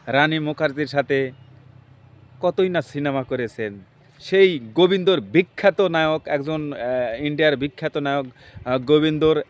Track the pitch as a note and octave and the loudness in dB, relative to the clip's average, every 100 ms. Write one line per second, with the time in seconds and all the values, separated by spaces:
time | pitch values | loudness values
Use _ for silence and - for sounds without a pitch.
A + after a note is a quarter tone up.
0 | - C3 D#3 D#3+ D3+ D3+ D3+ C3+ C#3 C#3+ | -2 2 2 0 -4 -2 -4 -2 -4 -2
1 | C3+ C#3 C3 C3+ - - - - _ - | 0 -2 -2 -8 -20 -20 -20 -20 _ -20
2 | _ - - - F3+ F3+ F#3 E3+ - D3 | _ -20 -20 -4 -4 0 0 0 -4 -4
3 | C#3+ C3+ B2 B2+ A2+ - G#2+ G2+ - _ | -2 -2 -4 -4 -6 -6 -10 -10 -20 _
4 | _ _ - F#3+ F#3+ D3+ A2+ C3 F3+ G3 | _ _ -2 4 4 4 -4 2 4 4
5 | F3+ E3+ - E3 F3+ - G3+ F#3 F#3 E3 | 2 0 2 0 0 2 0 2 0 2
6 | D#3 D#3 - D3+ C#3 D#3 D3 A2 B2 B2+ | 0 -2 -4 -4 -4 -6 -6 -6 -4 -2
7 | A#2+ A#2 D3 D3 D#3 C3 C#3+ - D#3 D3+ | -4 -4 -4 2 2 2 -4 -6 -6 -4
8 | C#3+ C#3+ C3 - - - B2 C3 B2 D3+ | -2 -2 -4 -14 -20 -14 -4 -4 4 4
9 | D#3 D3+ D#3 D3+ | 4 2 2 2